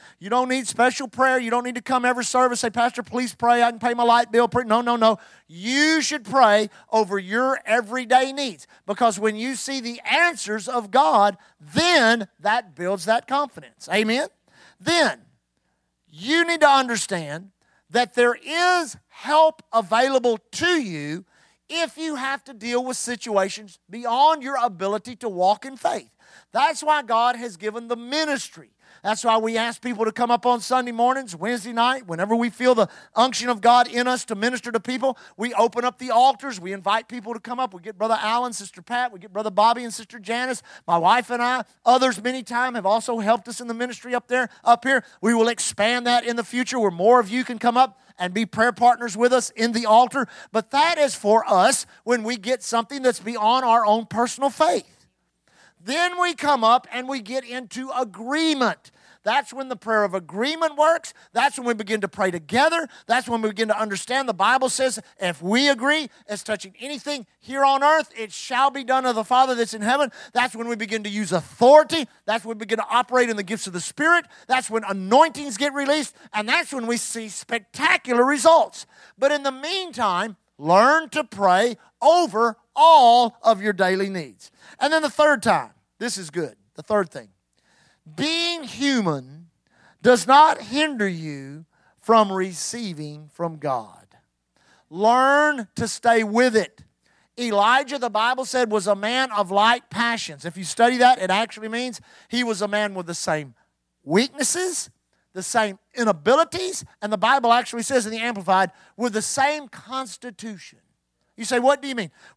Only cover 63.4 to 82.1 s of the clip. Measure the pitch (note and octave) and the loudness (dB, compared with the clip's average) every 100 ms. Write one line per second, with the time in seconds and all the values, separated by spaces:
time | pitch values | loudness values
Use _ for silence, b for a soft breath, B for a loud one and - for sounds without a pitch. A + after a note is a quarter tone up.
63.4 | A3 G3+ A3 G#3+ G#3+ G3 - B3+ C4 F3+ | -2 -2 -2 -2 -2 -6 -4 -2 -2 0
64.4 | G3+ B3+ B3+ - C4 A3 b b F3+ E3+ | 2 2 0 0 -2 -4 b b -6 -4
65.4 | F3 A#3 C#4+ C4 C4 D#4 C#4 b b G#3 | -2 2 2 2 0 -2 -4 b b -12
66.4 | - G#3+ G3 - B3+ C#4+ C#4+ C#4+ G#3+ _ | -8 -8 -10 -14 -12 -10 -8 -10 -10 _
67.4 | - C4+ C#4 C#4 C#4+ D#4+ - - G#3+ - | -10 0 2 4 4 2 0 -10 -12 -12
68.4 | - B3 C#4 C#4 B3 C4 B3+ A3+ G#3+ B3+ | -6 0 0 -2 -2 0 0 -2 0 2
69.4 | C4 A#3+ A#3 G#3+ G#3 C4+ C#4 B B A#3 | 2 0 -2 -2 -2 0 0 B B -2
70.4 | B3 A3+ A#3 A#3 G#3+ A3 G#3 G3+ F#3+ F3 | -2 -4 -8 -6 -4 -6 -6 -6 -2 -2
71.4 | - - A#3+ D4+ D4+ E4 C4 b - A3 | -4 4 8 8 8 -2 -4 b -6 -4
72.4 | A3 G#3+ G#3+ A3 G#3 A#3 - B3+ B3 G#3 | -6 -10 -6 -6 0 0 2 0 0 -2
73.4 | F#3 A3 F#3+ F3 - - D#4 E4+ E4 b | -4 -6 -6 -10 -10 -2 2 2 0 b
74.4 | b B3+ - A3 G3+ G3 F#3+ B3+ D#4+ C4+ | b -2 -2 -6 -6 -6 2 4 4 2
75.4 | C#4+ G3+ C#4+ C#4 C#4 D4+ C4 b b G#3 | -10 -4 -4 -2 0 0 -2 b b -6
76.4 | G#3+ D#4+ E4 C4+ A3+ A#3 - A#3 A3 - | 0 0 -2 -6 -4 -4 -4 -10 -12 -14
77.4 | - A#3 G3 - D#4 F#4 - A#3+ B3+ C#4+ | -8 -8 _ -2 0 0 0 2 2 4
78.4 | D#4+ D#4+ A3 - - b b b C4+ D4 | 6 4 2 -8 -20 b b b 0 0
79.4 | C#4 C4 D4+ F#4+ F#4 A#3+ G#3+ F3+ A3 F#3+ | -4 -6 -6 -6 -6 -4 -2 -2 -4 -10
80.4 | _ - D3 F#3 B3 D#4 D#4 D4+ B3+ G3 | _ -8 4 6 6 4 0 -6 -6 0
81.4 | G3 F#3 A#3+ A3 b - C4+ | 2 4 2 -4 b 0 4